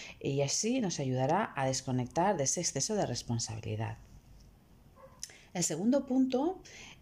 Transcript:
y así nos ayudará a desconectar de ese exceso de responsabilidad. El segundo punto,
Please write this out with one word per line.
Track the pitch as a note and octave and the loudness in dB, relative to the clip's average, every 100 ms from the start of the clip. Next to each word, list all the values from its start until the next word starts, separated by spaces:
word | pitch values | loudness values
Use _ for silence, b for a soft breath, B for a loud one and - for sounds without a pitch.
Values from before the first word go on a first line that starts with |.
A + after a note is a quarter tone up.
| B B | B B
y | D3 C#3 | -2 0
así | C#3 - A3 C4 | 0 0 0 0
nos | G3 - | 0 0
ayudará | C3 B2+ C3 F3+ - - | 0 2 2 2 0 -2
a | C3 | -2
desconectar | C3 - B2+ A#2+ D#3+ F#3 F3+ | -2 0 0 0 2 2 2
de | |
ese | C3+ - | 0 0
exceso | E3 C3+ - G#3 | -2 -2 0 0
de | C3+ | 0
responsabilidad. | B2 - A#2 - A2 A2 G#2+ A2 A2 - - - - - - - - - - - - - B B F3+ | -2 -2 -2 -2 -6 -6 -4 -4 -6 -14 -20 -20 -20 -20 -20 -20 -20 -20 -20 -20 -16 -16 B B -2
El | |
segundo | E3 D#3 G#3+ C#4 C#4+ | -2 2 4 4 4
punto, | C4 C4 B3 D#4+ F#4+ B B B B | 4 4 4 2 -2 B B B B